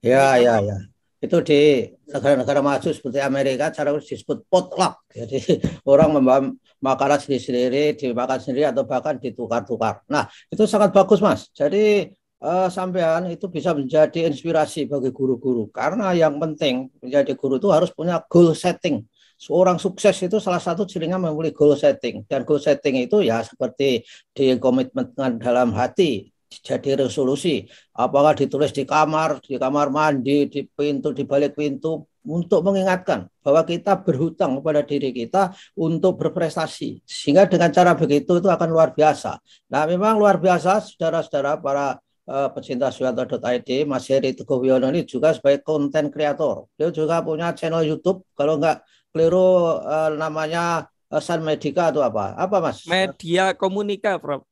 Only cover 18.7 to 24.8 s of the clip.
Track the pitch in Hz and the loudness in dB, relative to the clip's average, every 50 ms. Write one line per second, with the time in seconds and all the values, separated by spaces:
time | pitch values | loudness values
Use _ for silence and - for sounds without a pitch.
18.7 | 170 - _ 180 143 110 110 _ _ _ _ _ _ _ - - 143 170 185 185 | -4 -2 _ -2 -2 -2 -6 _ _ _ _ _ _ _ -10 -2 2 4 4 4
19.7 | 180 170 - 196 180 - - 208 185 - 185 180 185 220 - 196 180 175 - 185 | 2 0 -2 -6 -6 2 2 2 2 2 -2 -2 -2 -2 -2 -2 -4 -2 -2 -4
20.7 | 170 170 - 175 - 180 160 156 180 185 180 165 156 151 165 156 143 - 151 147 | -4 -4 -6 -6 -6 -6 -4 -4 -4 -2 -2 -4 -4 -4 -4 -6 0 4 4 4
21.7 | 143 139 - 147 135 139 - 120 113 104 101 _ 147 135 123 - 156 143 143 - | 4 4 4 2 2 2 -2 -8 -8 -8 -8 _ -6 -6 -2 0 -2 0 2 0
22.7 | 143 - - 151 131 131 127 123 196 214 190 123 113 117 113 - - _ 131 120 | 0 0 0 -2 -2 -2 -2 0 0 2 2 2 0 -2 -4 -6 -8 _ -8 -8
23.7 | - _ 139 139 131 113 - - - - _ _ _ - 139 131 127 120 123 127 | -4 _ 0 0 0 0 -4 -8 -20 -20 _ _ _ 0 2 2 2 2 2 2
24.7 | 123 135 | 2 2